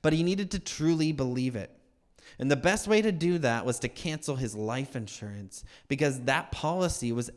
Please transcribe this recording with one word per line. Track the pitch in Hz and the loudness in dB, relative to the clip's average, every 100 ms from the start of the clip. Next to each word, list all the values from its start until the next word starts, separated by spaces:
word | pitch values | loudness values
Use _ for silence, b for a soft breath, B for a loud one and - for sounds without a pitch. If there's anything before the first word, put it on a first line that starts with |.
but | 156 | 4
he | 156 | 4
needed | 170 196 190 | 2 0 -2
to | 185 | -4
truly | - - 156 165 156 | -6 0 2 4 2
believe | 147 131 123 127 | 0 -2 0 -2
it. | 113 98 - _ _ _ _ B B | -4 -8 -14 _ _ _ _ B B
And | 131 | 2
the | 143 | 4
best | - 208 202 | 4 2 4
way | 214 | 4
to | 220 | 4
do | 170 170 175 | 2 2 2
that | 135 117 | 2 2
was | 120 120 | 0 -2
to | 120 | -4
cancel | - 170 156 - 135 | -4 -6 -4 -4 -2
his | 123 107 | -2 -2
life | 107 123 135 127 | -2 -2 -4 -6
insurance, | 104 - 104 101 95 - B B B | -8 -10 -10 -10 -12 -14 B B B
because | 139 147 131 | 2 2 2
that | 123 139 - | 2 0 0
policy | - 151 180 175 - 120 | -4 -2 2 0 0 -2
was | 117 117 | -2 -4